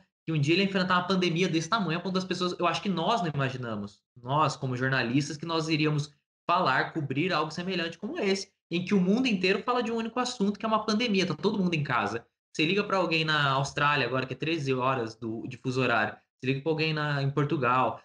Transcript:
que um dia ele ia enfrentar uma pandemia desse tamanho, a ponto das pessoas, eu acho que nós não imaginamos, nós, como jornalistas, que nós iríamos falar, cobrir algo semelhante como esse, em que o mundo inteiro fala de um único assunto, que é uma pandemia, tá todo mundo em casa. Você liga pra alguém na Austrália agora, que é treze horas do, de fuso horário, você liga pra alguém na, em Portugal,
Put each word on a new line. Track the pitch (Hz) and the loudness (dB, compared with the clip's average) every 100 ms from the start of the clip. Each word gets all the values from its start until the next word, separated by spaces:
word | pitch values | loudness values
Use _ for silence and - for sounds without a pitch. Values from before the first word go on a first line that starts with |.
| _ _ | _ _
que | - | -4
um | 160 | 0
dia | 143 | 2
ele | 175 | 4
ia | 196 | 2
enfrentar | 190 185 | 0 2
uma | 180 175 | 2 2
pandemia | 185 180 160 185 | 2 2 2 0
desse | 160 160 | 0 0
tamanho, | 226 170 165 | -2 0 -2
a | |
ponto | 190 | -2
das | 185 | -2
pessoas, | 185 180 180 180 | -2 -2 -2 0
eu | 170 | 0
acho | 160 | 0
que | 202 | -2
nós | 180 170 226 | 0 0 0
não | 175 | 0
imaginamos, | 143 135 127 120 107 101 - _ - | -2 -2 -4 -6 -6 -8 -14 _ -14
nós, | 120 143 147 - | -2 2 2 0
como | 135 123 | -4 -2
jornalistas, | 131 135 117 135 147 151 | 0 0 2 2 0 -6
que | 170 | -4
nós | 165 156 | -2 0
iríamos | 156 151 147 143 _ _ _ - | 2 2 0 -4 _ _ _ 0
falar, | 185 156 135 156 | 2 4 2 0
cobrir | 165 139 135 180 | -4 -4 -2 0
algo | 160 156 | 0 -2
semelhante | - 175 180 170 - | -4 -4 -2 -4 -6
como | 214 339 | -8 -2
esse, | 202 196 - _ - | 0 0 -4 _ -6
em | 175 180 | -4 2
que | |
o | 208 | 2
mundo | 180 226 262 | 4 2 2
inteiro | 190 185 196 | 2 2 0
fala | 247 247 | 0 -2
de | 220 | 0
um | 226 | -2
único | 226 247 | -4 -4
assunto, | 247 - 202 202 | -4 0 -2 0
que | 220 | 0
é | |
uma | 220 214 | 0 0
pandemia, | 214 247 196 180 | 0 2 2 0
tá | |
todo | - 202 214 | 0 0 2
mundo | 180 | 0
em | 160 | 0
casa. | 139 120 101 113 - _ _ | 0 0 0 -4 -8 _ _
Você | - 160 | -2 2
liga | 196 | 2
pra | 202 190 | 0 0
alguém | 170 160 | 2 0
na | 156 151 143 | 2 2 2
Austrália | 135 139 - 147 143 120 | 2 0 2 2 2 2
agora, | 131 127 | 0 -2
que | |
é | 131 | -4
treze | 156 165 135 | -2 -2 0
horas | 127 127 131 110 - | 0 0 0 -4 -6
do, | 117 113 - | -8 -6 -10
de | 127 | -8
fuso | 135 127 | -4 0
horário, | 123 113 107 107 _ - | 2 2 2 -4 _ -8
você | 127 | -4
liga | 135 | -2
pra | 160 | 0
alguém | 156 160 | 0 0
na, | 151 147 143 | 0 0 0
em | 139 | 0
Portugal, | 143 143 160 123 127 117 - | 0 0 0 2 2 2 -2